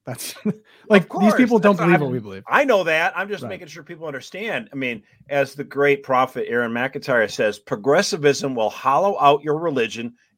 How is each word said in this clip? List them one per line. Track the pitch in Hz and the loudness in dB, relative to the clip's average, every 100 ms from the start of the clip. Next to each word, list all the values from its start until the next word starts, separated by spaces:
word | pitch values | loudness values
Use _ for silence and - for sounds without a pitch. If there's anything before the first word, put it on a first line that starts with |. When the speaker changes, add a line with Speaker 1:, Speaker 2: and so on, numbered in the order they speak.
| - | -14
Speaker 1:
That's | 120 - - 214 - | -12 -12 -8 -6 -6
<laughs> | _ _ - | _ _ 2
like, | 208 160 | 4 4
Speaker 2:
Of | - | 2
Speaker 1:
these | 208 208 | 4 4
people | 240 226 | 4 4
Speaker 2:
course. | |
Speaker 1:
don't | 208 185 | 4 4
Speaker 2:
That's | 175 | 4
Speaker 1:
believe | 170 | 2
Speaker 2:
what | 139 | 2
Speaker 1:
what | |
we | 127 | -4
Speaker 2:
I'm, | |
Speaker 1:
believe. | 107 98 104 | -8 -12 0
Speaker 2:
I | 170 285 | 2 4
know | 208 | 2
that. | 165 156 180 175 | 2 0 0 -4
I'm | 202 | -8
just | 190 | -8
Speaker 1:
Right. | 120 | -10
Speaker 2:
making | - 165 | -12 -16
sure | 160 | -20
people | 151 170 160 | -18 -14 -12
understand. | 135 - 185 226 139 110 | -12 -12 -10 -6 -6 -6
I | 139 | -6
mean, | 127 113 - _ - | -6 -6 -12 _ -4
as | 143 135 143 | -2 -2 -4
the | |
great | 135 139 143 139 | -8 0 2 2
prophet | 139 127 127 123 107 | 2 0 0 -4 -4
Aaron | 120 117 | -2 -2
McIntyre | 117 127 139 - 123 107 | -2 -6 -6 0 0 0
says, | - 107 - | 0 -2 -2
"Progressivism | - 120 104 160 196 180 143 135 139 123 | -8 -4 0 2 2 0 0 0 -2 -2
will | 107 | -4
hollow | - 131 143 196 190 | -2 0 2 2 2
out | 143 147 | 4 4
your | 147 151 | 0 -4
religion | 170 131 113 110 117 - _ | -2 -2 -2 -4 -10 -12 _